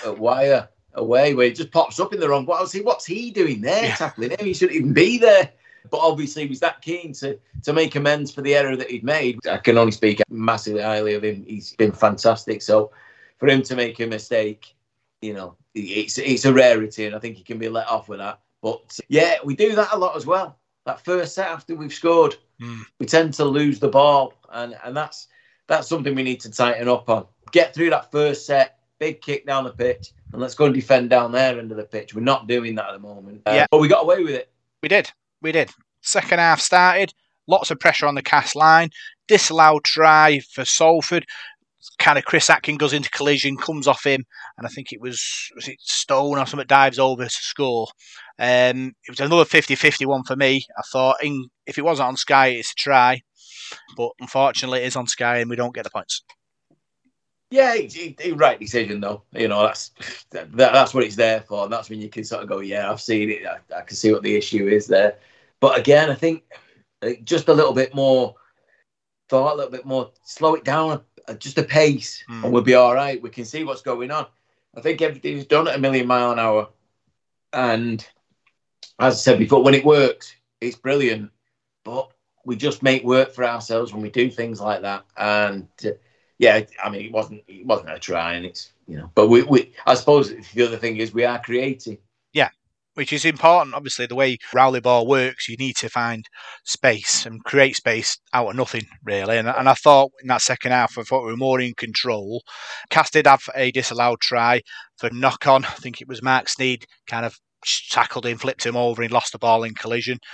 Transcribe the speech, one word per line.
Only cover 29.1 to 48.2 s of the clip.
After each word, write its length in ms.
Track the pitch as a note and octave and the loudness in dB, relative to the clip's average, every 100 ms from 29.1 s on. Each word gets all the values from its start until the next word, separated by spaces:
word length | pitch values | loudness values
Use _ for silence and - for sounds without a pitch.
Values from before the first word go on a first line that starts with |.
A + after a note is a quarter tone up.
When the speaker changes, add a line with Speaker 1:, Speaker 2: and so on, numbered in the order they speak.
| D3+ | -8
Speaker 1:
kick 240 | - C#3+ C#3+ | -10 -8 -4
down 180 | C3+ B2+ | -4 -6
the 60 | |
pitch, 400 | - B2 A#2+ - _ - | -4 -4 -4 -10 _ -18
and 100 | A#2+ | -10
let's 140 | B2+ - | -8 0
go 100 | D3 | 2
and 80 | |
defend 360 | C3 A#2+ C3 B2 | 2 2 2 4
down 220 | B2 A#2+ | 2 2
their 260 | B2 C3 A#2+ | 2 0 -2
end 120 | A2+ | -8
of 60 | G#2+ | -12
the 60 | |
pitch. 300 | G#2 A2 - G#2 | -10 -12 -12 -4
We're 60 | |
not 260 | B2 C3+ A2 | -2 -2 0
doing 280 | A#2+ A#2 G#2+ | -2 -2 -6
that 120 | G2+ | -8
at 60 | |
the 60 | G2 | -12
moment. 420 | G#2 G2+ G2 G#2+ G#2 | -16 -20 -20 -10 0
Uh, 60 | |
Speaker 2:
Yeah. 120 | A2 A#2+ | 2 4
Speaker 1:
but 100 | D3+ | 4
we 80 | D3+ | 6
got 140 | - | 4
away 200 | D#3 F3+ | 4 0
with 120 | E3 B2+ | 0 -6
it. 140 | - _ _ _ | -10 _ _ _
Speaker 2:
We 60 | D3+ | 0
did. 240 | G3 - - _ _ | 0 0 -8 _ _
We 100 | D#3+ | -4
did. 200 | D#3+ C3 - _ _ | -2 -2 -6 _ _
Second 380 | - G3 - F3 | -4 -2 2 4
half 220 | E3+ D#3 | 4 2
started. 520 | - F3+ F3+ F3+ F#3 - _ _ - | 4 4 6 4 -2 -6 _ _ 0
Lots 220 | F#3+ - | 0 0
of 100 | D3 | 0
pressure 260 | E3+ - D3 | 2 2 0
on 80 | C#3+ | -2
the 60 | |
Cass 340 | - D3 - D3 | 0 0 2 4
line. 360 | D#3 E3 E3 - - - - | 6 6 4 -4 -20 -14 2
Disallowed 560 | G#3 - D#3+ D#3 D3+ | 4 4 6 6 6
try 560 | - D#3+ D#3 D#3 D#3 C#3+ | 2 4 6 8 6 4
for 240 | - - | -2 -8
Salford. 640 | B2 - D#3+ E3 - F3 - - - - _ _ - - | -2 2 4 4 0 -4 -4 -10 -18 -20 _ _ -14 0
Kind 180 | - C#3+ | 2 2
of 60 | |
Chris 260 | - D#3+ - | 2 2 4
Atkin 280 | D3+ - D3 | 2 0 -2
goes 160 | D3 | -2
into 160 | D3 C3+ | -2 -4
collision, 480 | - D3 C#3 C#3 C3+ | -4 0 0 -2 -4
comes 280 | - D#3 C#3+ | -6 -2 0
off 180 | C3+ C#3+ | 0 0
him, 180 | C3+ B2+ - - - | -2 -4 -18 -20 -16
and 80 | A#2 | -14
I 40 | |
think 240 | - C3 | -14 -18
it 80 | A2+ | -16
was, 500 | B2 A#2 - - - | -12 -10 -8 -8 -12
was 140 | - C3+ | -14 -16
it 140 | - | -12
Stone 560 | - - - C3+ C#3+ C#3 | -6 -6 0 0 0 -2
or 80 | C3 | -4
something, 200 | D3 C3 | -6 2
dives 320 | C#3 C3+ B2 | 4 4 2
over 280 | C3 B2 A#2+ | 0 -2 -6
to 40 | |
score. 580 | - - - C3+ A#2+ A2+ - _ - | -8 -8 -6 -4 -4 -6 -12 _ -20